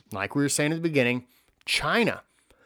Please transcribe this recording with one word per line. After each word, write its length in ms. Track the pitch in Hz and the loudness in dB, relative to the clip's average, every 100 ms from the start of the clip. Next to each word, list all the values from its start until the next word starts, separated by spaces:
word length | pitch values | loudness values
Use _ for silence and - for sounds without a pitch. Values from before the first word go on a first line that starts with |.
| _ | _
like 220 | 101 101 143 | -6 -4 0
we 60 | |
were 60 | 143 | 0
saying 240 | - 147 | 0 0
at 40 | 165 | 0
the 40 | 170 | 0
beginning, 380 | 147 120 123 - _ _ _ | 2 2 0 -6 _ _ _
China. 580 | - - 147 208 196 95 - _ _ _ | -4 -2 0 2 2 -2 -10 _ _ _